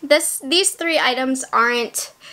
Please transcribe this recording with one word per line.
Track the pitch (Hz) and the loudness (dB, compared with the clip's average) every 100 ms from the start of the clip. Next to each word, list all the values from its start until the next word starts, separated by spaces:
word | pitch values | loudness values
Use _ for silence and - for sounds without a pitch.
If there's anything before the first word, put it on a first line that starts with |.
this, | 285 302 320 - | 2 2 2 -6
these | 269 339 381 | 0 0 2
three | - 330 - | -2 -2 0
items | 196 254 262 262 - | 0 0 -2 -2 0
aren't | 220 233 240 233 - - - - | 2 2 0 -4 -6 -10 -14 -20